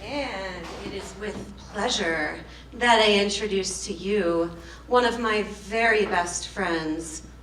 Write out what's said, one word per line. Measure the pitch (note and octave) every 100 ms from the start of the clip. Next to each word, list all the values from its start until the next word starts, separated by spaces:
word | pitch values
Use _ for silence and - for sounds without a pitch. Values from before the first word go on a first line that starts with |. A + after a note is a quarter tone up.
And | G3+ C#4+ C4+ G#3 F#3+ F3+ E3+ F#3+ G3+
it |
is | G3 F#3+ -
with | G#3 G3 G3+ -
pleasure | - G#3 G#3 B3 F3+ D#3+ D3+ E3 E3 - -
that | - A#3+ A#3
I | G#3+ G#3
introduce | G3+ G3+ G#3+ G3 F#3 - -
to |
you | E3+ F#3 G#3 F3 E3+ E3+ E3+ - - -
one | B3 B3
of | A#3
my | A#3 G#3+
very | G3 G3+ F#3 A3 A3+ G#3+ G3+
best | F#3 F3 - -
friends | - F#3 E3 D#3 D#3 E3 - - -